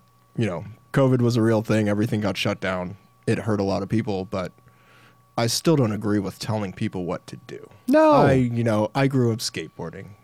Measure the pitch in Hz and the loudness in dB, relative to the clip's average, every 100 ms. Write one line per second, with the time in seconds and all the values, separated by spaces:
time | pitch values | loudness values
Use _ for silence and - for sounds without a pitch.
0 | _ _ _ - 107 85 101 - _ 139 | _ _ _ -4 -4 -4 -12 -18 _ 2
1 | 131 127 120 120 113 107 107 110 104 104 | 4 4 2 4 4 2 2 0 2 0
2 | 104 110 104 95 110 101 95 92 90 104 | 0 -2 -2 -2 -4 -4 -4 -4 -6 -12
3 | _ _ - 95 98 101 98 95 98 107 | _ _ -4 -2 0 0 0 -2 -2 -2
4 | 110 95 95 95 87 - _ _ _ - | -2 -4 -4 -6 -8 -12 _ _ _ -20
5 | - _ _ - 120 - 170 151 113 104 | -20 _ _ -2 -2 0 2 4 2 0
6 | 104 104 95 - - 107 98 - 110 95 | 0 0 -2 -6 -6 -4 -4 -6 -6 -4
7 | 87 87 - - - - - - - 302 | -6 -6 -10 -20 -16 -18 -18 -10 0 4
8 | 311 285 139 131 120 117 113 107 107 135 | 6 6 4 4 2 0 0 2 0 2
9 | 139 135 117 113 - - 82 - 82 82 | 2 2 2 0 -6 -8 -10 -12 -12 -12
10 | 101 104 | -18 -20